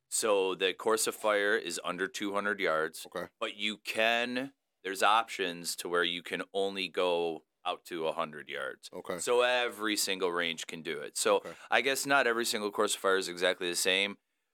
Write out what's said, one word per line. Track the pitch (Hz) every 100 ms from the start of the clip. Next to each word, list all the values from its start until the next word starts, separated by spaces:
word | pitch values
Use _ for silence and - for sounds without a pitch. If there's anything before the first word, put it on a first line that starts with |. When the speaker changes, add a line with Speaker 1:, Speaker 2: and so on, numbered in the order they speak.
| -
Speaker 1:
So | - 110 101 95 90
the | 95
course | 87 113 110 117
of | -
fire | 107 104 101 113
is | 85 82
under | 85 90 95
two | - 101
hundred | 101 101 98
yards. | 85 80 80 - -
Speaker 2:
Okay. | 87 90 -
Speaker 1:
But | 113 104
you | 104 101
can, | - 113 113 117 120 123 139 - _ _
there's | 92 98
options | 101 113 113 - 90 85 85 -
to | 90
where | 87
you | 87 87
can | - 90 90
only | 98 98 98 90
go | 95 90 85 85 78 - _ 90
out | 87 -
to | 87 80
a |
hundred | 78 78 76 69
yards. | 69 65 - -
Speaker 2:
Okay. | 92 - 87
Speaker 1:
So | 127 123
every | 123 123 120 101 107 104
single | - 92 90
range | 85 85 82 -
can | 82
do | 80 73
it. | 71 -
So | 113 98
Speaker 2:
Okay. | 87 82 -
Speaker 1:
I | 110
guess | 131 135 139
not | 139 120
every | 117 117
single | 113 104
course | 107 104
of | -
fire | 98 95
is | 87
exactly | 87 90 92 90
the | 85
same. | 95 95 101 101 _ _ _